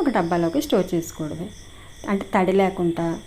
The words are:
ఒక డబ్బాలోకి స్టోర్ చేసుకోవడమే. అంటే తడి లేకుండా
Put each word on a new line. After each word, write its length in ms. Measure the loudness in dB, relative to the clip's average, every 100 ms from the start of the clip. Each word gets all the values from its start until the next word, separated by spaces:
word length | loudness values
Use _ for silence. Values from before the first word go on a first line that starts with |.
ఒక 80 | 2 2
డబ్బాలోకి 440 | 2 2 2 0 2
స్టోర్ 220 | 0 2 -2
చేసుకోవడమే. 520 | -4 -8 -8 -6 -10 -12 -20 -20 -20 -12 -4
అంటే 140 | -4 0
తడి 220 | 2 4 4
లేకుండా 440 | 2 2 0 0 -2 -4